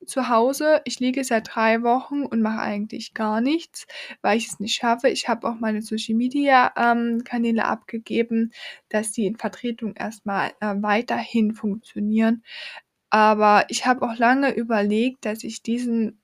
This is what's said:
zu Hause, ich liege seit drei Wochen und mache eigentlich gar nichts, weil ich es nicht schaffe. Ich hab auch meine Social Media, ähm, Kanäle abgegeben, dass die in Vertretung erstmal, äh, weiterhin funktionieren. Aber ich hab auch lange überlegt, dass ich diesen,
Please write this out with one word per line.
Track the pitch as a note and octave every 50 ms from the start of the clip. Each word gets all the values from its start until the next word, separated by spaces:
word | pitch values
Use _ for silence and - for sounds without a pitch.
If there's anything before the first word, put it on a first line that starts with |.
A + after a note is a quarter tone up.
| -
zu | - - C4+ B3 A#3
Hause, | B3 A3+ A3+ B3+ C#4 - D4+ D4+ D#4 - -
ich | - A#3+ -
liege | B3 B3+ B3+ C#4 C4+
seit | - A#3+ A3 A3+ - -
drei | A#3 A3 A3 A3 A3+ A#3
Wochen | A#3+ A#3+ B3+ B3+ - C#4+ C#4+ C#4+
und | - - A3+
mache | A3 G#3+ A3 A3
eigentlich | - - G#3 G#3 G#3 A3 - A3+ A3+ - _
gar | - A3+ G#3+ G#3+ A3
nichts, | A#3 C4+ D4+ E4+ E4+ - _ - - _ - - - - - -
weil | - - G3+ A#3
ich | A3 -
es | - -
nicht | G3+ A#3 -
schaffe. | - - A#3+ A#3 B3 - C4+
Ich | - - - -
hab | A#3 A#3 -
auch | B3 A#3+
meine | A3+ A3+ A3 G#3+ G#3+
Social | A3 - A3 A3 A3 - A3
Media, | A3+ A#3+ B3+ B3+ C#4+ C#4+ C#4 C4+ B3+ B3 - -
ähm, | - A#3+ A#3+ A#3 A#3 A#3 A#3 A#3 A3+ B3
Kanäle | - - A#3+ A#3 A#3 A3+ A3+ -
abgegeben, | - - A3+ - - - A3+ A3+ - - A3+ A#3 A#3 A3+ A3+ A3+ A3+ - - - - - - _ _
dass | - G#3+ A3 A3 -
die | - A3
in | F#3 A3 -
Vertretung | - G#3+ - - - A#3+ A#3 A3+ A3+ G#3+ F#3+
erstmal, | - - G#3 A3 - _ G#3 G3 G3 C#3+ - - _
äh, | G#3 G#3+ G3+ G3
weiterhin | G#3 G#3+ G#3 G#3+ A#3+ - A#3+ A#3+ A3+ - - A#3 A3 G#3 A3
funktionieren. | - - G#3+ G3 A3 - - - G#3 G#3 G#3 G#3+ A3 A3+ A3+ A3+ A#3 - - - - - - - - - _ _ _ _ _
Aber | - A3 G#3+ G#3+ G#3+ G#3+ G#3+ G#3 G#3 G3+ - -
ich | - - - -
hab | B3+ C4
auch | - A#3+ A3+ A3+
lange | B3 A#3 B3+ C4+ C#4 C4+ -
überlegt, | - A#3+ A3+ A#3 G#3 G3+ G#3 G#3 G#3+ A#3 C4 B3+ - -
dass | A3 G#3+ A3 -
ich | A3+ A3+ - -
diesen, | - A3+ A#3+ B3 A#3+ A#3 A3+ A3+ G#3+ - _